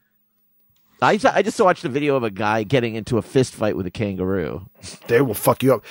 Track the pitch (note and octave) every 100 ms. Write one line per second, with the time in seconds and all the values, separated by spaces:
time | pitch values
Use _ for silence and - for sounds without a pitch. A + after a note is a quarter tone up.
0 | _ _ _ _ _ _ _ _ _ -
1 | B2+ G3 C4+ F3 G3 - F#3 E3+ D3+ B2+
2 | C#3+ C3+ A2+ F#2+ G#2+ A2+ G2+ C3+ A#2 A2
3 | G#2 A#2 - C3+ B2+ - G#2+ F2+ F2+ -
4 | G2+ F#2 F#2 F#2+ D2+ C#2+ F#2+ _ - -
5 | - A#2 C3+ G2+ - B2 B2+ A#2 -